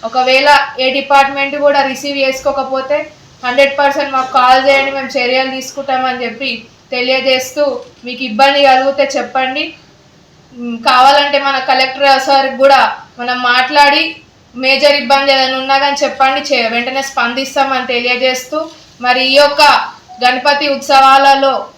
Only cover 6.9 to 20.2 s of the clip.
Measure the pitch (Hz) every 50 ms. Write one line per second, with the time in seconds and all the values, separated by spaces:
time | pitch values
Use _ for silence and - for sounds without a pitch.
6.9 | - 247 247 254 262 262 254 269 262 254 254 - - 302 294 277 247 240 - -
7.9 | - _ - 240 247 214 269 247 208 208 262 277 285 285 277 269 262 254 262 277
8.9 | 277 285 277 262 - 277 233 220 - 262 262 262 262 294 311 330 320 - - _
9.9 | _ _ _ _ _ _ _ _ _ _ _ _ 254 247 240 240 233 226 - 285
10.9 | 254 247 254 277 277 294 285 285 285 277 277 277 269 262 - - 262 254 269 262
11.9 | - - 277 277 269 262 262 302 277 269 269 262 240 233 269 277 277 262 - -
12.9 | - - - - _ - 240 247 247 247 247 240 247 254 254 254 302 294 285 277
13.9 | 285 302 320 320 320 - - _ _ _ _ _ _ 240 262 262 269 254 277 294
14.9 | 285 294 247 233 277 277 277 277 269 269 262 262 262 262 262 262 269 269 285 285
15.9 | 277 277 294 254 - - 269 262 269 294 285 - 269 247 233 220 226 240 240 254
16.9 | 262 277 277 - - - 233 240 247 262 269 262 - 294 269 269 269 254 247 240
17.9 | 247 240 240 247 247 247 262 254 254 254 - - 302 311 320 320 - - - _
18.9 | - _ 240 247 254 262 262 262 269 277 294 285 285 - 302 285 - - - -
19.9 | - - - _ - -